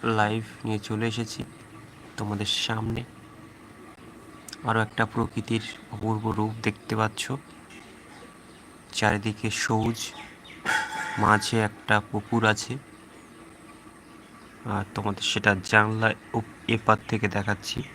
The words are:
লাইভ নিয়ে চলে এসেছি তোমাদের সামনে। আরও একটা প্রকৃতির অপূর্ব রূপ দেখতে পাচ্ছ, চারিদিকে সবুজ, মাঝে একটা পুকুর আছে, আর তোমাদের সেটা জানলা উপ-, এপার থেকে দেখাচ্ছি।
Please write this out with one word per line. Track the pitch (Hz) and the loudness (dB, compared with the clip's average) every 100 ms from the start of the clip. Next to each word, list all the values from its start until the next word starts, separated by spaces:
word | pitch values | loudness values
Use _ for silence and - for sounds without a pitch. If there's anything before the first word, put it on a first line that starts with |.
| 117 110 | 2 4
লাইভ | 104 110 110 - 113 | 4 2 -4 -8 -4
নিয়ে | 107 - | -4 -2
চলে | 107 117 | -2 0
এসেছি | 110 110 - - - - - - - - - | -2 -6 -6 -10 -12 -20 -20 -20 -20 -16 -8
তোমাদের | 104 104 104 - - | -4 -2 -2 -2 0
সামনে। | 110 110 113 123 - - - - - - - - - - - - - - - - | 0 0 -4 -6 -14 -20 -20 -20 -20 -20 -20 -20 -20 -20 -20 -20 -20 -16 -8 0
আরও | 113 107 | 2 2
একটা | - 113 | 0 0
প্রকৃতির | 117 120 - - 113 - - - | 0 -2 -2 -2 -2 -2 -12 -14
অপূর্ব | 107 107 110 110 107 | -6 -2 0 0 0
রূপ | 110 110 110 | 0 0 -4
দেখতে | 104 - 110 | -4 -4 0
পাচ্ছ, | 107 101 - 135 - - - - - - - - - - - - - - - - | 0 0 -6 -6 -8 -20 -20 -20 -20 -20 -20 -20 -20 -20 -20 -20 -20 -20 -8 2
চারিদিকে | 107 104 110 107 110 - | 4 4 0 -2 -2 -2
সবুজ, | - 110 117 113 - - - - - - - - - - - - | 0 2 2 -2 -8 -10 -16 -18 -20 -8 -2 0 -2 -6 -6 2
মাঝে | 107 107 - 113 107 | 6 6 4 2 0
একটা | - - 107 - | -2 4 4 4
পুকুর | 104 107 117 110 | -6 0 4 6
আছে, | 107 - 131 - - - - - - - - - - - - - - - - - - 120 | 4 -2 -8 -10 -20 -20 -20 -20 -20 -20 -20 -20 -20 -20 -20 -20 -20 -20 -20 -20 -14 -4
আর | 101 98 - | -4 -2 -4
তোমাদের | 104 101 - | -2 -2 -2
সেটা | 107 104 98 90 | 4 4 4 6
জানলা | 110 107 110 113 - - 117 | 6 6 4 2 2 -4 -4
উপ-, | 107 - - 113 | -4 -8 0 2
এপার | - 107 - | 4 4 4
থেকে | 110 104 101 | 0 0 0
দেখাচ্ছি। | 101 101 - - - | -2 -4 -4 -8 -10